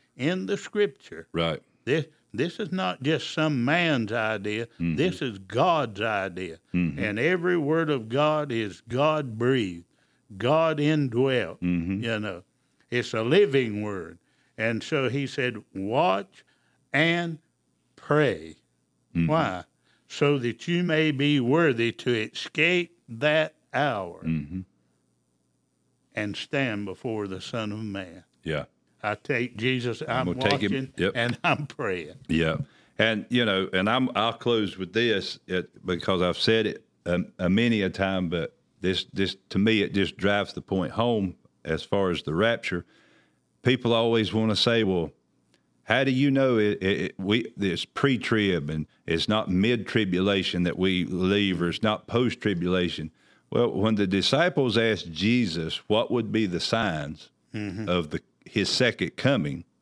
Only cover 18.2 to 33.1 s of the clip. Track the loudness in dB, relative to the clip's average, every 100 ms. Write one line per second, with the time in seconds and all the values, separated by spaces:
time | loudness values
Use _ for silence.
18.2 | 2 0 -8 -20 _ _ _ _ _ 0
19.2 | 2 2 0 -2 -10 _ _ _ _ 0
20.2 | 2 2 -2 -4 -2 -2 2 2 2 2
21.2 | 2 2 4 4 4 4 0 -2 0 0
22.2 | -2 -8 -8 0 2 2 -2 _ -16 -2
23.2 | 2 2 0 -4 _ -2 0 -2 -6 -6
24.2 | -4 -4 -4 -10 -12 _ _ _ _ _
25.2 | _ _ _ _ _ _ _ _ _ -6
26.2 | -6 -6 -6 -2 -2 -4 -8 -8 -6 -6
27.2 | -6 -8 -8 -6 -6 -6 -8 -8 -10 -16
28.2 | -20 _ -6 -6 -6 _ _ _ -6 -4
29.2 | -4 -4 -4 -2 -2 0 -2 -4 -4 -2
30.2 | -2 0 2 2 2 0 -4 -2 -2 0
31.2 | -2 0 0 0 -2 -6 -4 -4 -6 -12
32.2 | -2 2 2 0 -6 _ _ 0 0